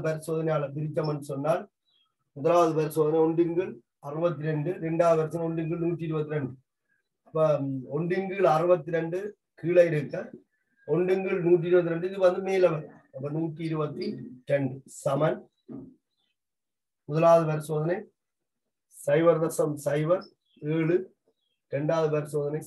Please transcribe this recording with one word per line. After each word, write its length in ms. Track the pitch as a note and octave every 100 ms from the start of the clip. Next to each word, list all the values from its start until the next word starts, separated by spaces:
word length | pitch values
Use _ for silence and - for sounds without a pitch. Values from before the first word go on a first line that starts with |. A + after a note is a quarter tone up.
பரிசோதனையால 600 | D#3 D#3 - D#3+ D#3+ D3+ C#3
பிரித்தோம்னு 560 | C#3+ D3+ D#3+ D3+ D3 -
சொன்னால் 320 | C3+ D3+ F3+ - _ _ _ _ _ _ C#3
முதலாவது 360 | D#3 F3 E3 D#3
பரிசோதனை 400 | D3+ D#3 D3+ D#3+
ஒன்றின் 320 | D#3+ E3 E3+ E3+
கீழ் 160 | F#3+ B2 _ _ C#3+
அறுபத்தி 340 | D3 F3 C#3+ D3+
ரெண்டு, 220 | D3+ D3+ G3
இரண்டாவது 360 | E3 E3 E3+ D#3+
பரிசோதனை 260 | D3+ E3 E3
ஒன்றின் 200 | E3 D#3+
கீழ் 120 | E3+
நூத்தி 200 | E3+ D#3 E3
இருபத்தி 260 | D#3 D3 D3+
ரெண்டு. 160 | C3+ - _ _ _ _ _ _ _
அப்ப, 140 | D#3 D#3 C#3
ம், 180 | C#3 C3+ B2 D3+
ஒன்றின் 320 | F3 F#3 F#3+
கீழ் 180 | G3 F3
அறுபத்தி 360 | D#3 F3 F3 D#3 E3
ரெண்டு 220 | E3 F3+ G#3 - _ -
கீழே 240 | E3 F3 E3+
இருக்க 260 | D3+ C3 F#3 A3+ - _ _ _ _ -
ஒன்றின் 320 | E3 F3+ F#3+ F#3+
கீழ் 180 | F#3 E3+
நூத்தி 200 | F3 F3
இருபத்தி 220 | F3 E3
ரெண்டு 160 | E3 F#3
இது 80 | G3 F3+
வந்து 140 | G3 F#3+
மேல 220 | F#3+ F3
வரும். 220 | D3+ D3 - _
அப்ப 120 | - C#3+ D#3
நூத்தி 260 | E3 D#3 D#3+
இருபத்தி 380 | D#3 D3 - G#3 - - - -
ரெண்டு 220 | C#3+ C3 C3 - -
சமன் 360 | D3 C#3 D#3 G#2+ - _ - - F2 - _ _ _ _ _ _ _ _ _ _ -
முதலாவது 360 | D3+ E3 E3 D#3
பரிசோதனை 480 | D3+ - D3+ D#3 G3+ - _ _ _ _ _ _ _ _ -
சைபர் 460 | - D3+ E3+ D#3+
தசம் 320 | D#3+ - D#3 C#3+ D3
சைபர் 380 | D3 D#3 F#3+ - _ _ _
ஏழு, 340 | D3 D#3+ D#3+ F#3 - _ _ _ _ _ _
இரண்டாவது 380 | C3+ D#3 E3 D#3 D3+
பரிசோதனை 440 | C#3+ D3 C#3+ D3+